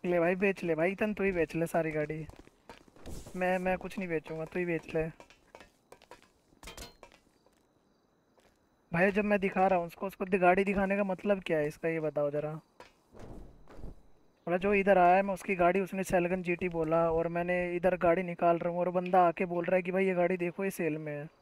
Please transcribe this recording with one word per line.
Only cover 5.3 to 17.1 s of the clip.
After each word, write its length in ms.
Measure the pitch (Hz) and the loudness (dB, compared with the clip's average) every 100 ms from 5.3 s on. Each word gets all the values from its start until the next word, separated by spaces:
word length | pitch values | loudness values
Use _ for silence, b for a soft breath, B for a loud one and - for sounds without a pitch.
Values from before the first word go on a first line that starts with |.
| - _ - - _ _ - _ - _ _ _ _ - - - _ - - _ _ _ _ _ _ _ _ _ _ _ _ _ _ _ _ _ | -20 _ -20 -20 _ _ -20 _ -20 _ _ _ _ -20 -18 -20 _ -20 -20 _ _ _ _ _ _ _ _ _ _ _ _ _ _ _ _ _
भाई 180 | 170 190 | 2 2
जब 120 | 202 | 2
मैं 160 | 208 208 | 2 2
दिखा 280 | 190 190 190 | 0 2 2
रहा 120 | 185 | 2
हूँ 80 | 170 | -2
उसको, 200 | - 196 | -8 -10
उसको 180 | - 190 | -8 -2
दि-, 160 | 190 | 4
गाड़ी 220 | 175 185 | 6 6
दिखाने 340 | 196 196 190 202 | 2 0 0 0
का 60 | |
मतलब 400 | 196 185 202 196 | -2 -2 0 -2
क्या 140 | - 160 | 0 0
है 100 | 147 | 0
इसका, 220 | - 165 | -2 -4
ये 100 | 160 | -2
बताओ 320 | 156 147 147 | -4 -2 -2
जरा। 300 | 147 151 156 _ _ - _ _ - - - - - - - - - - - _ _ - | -2 -6 -10 _ _ -20 _ _ -20 -18 -16 -18 -20 -20 -14 -14 -14 -20 -20 _ _ -4
मतलब 100 | 180 | -2
जो 160 | 196 | 2
इधर 240 | 202 196 185 | 2 6 6
आया 180 | 175 185 | 8 6
है, 60 | |
मैं 120 | 202 | 4
उसकी 220 | 185 - 185 | -4 -4 2
गाड़ी, 240 | 175 185 | 4 4
उसने 240 | 180 190 | -2 -4
सेलगन 400 | 190 190 170 185 | 0 0 0 -2
जीटी 260 | 180 175 185 | -2 -4 -2
बोला 420 | 165 156 165 165 | -2 0 2 2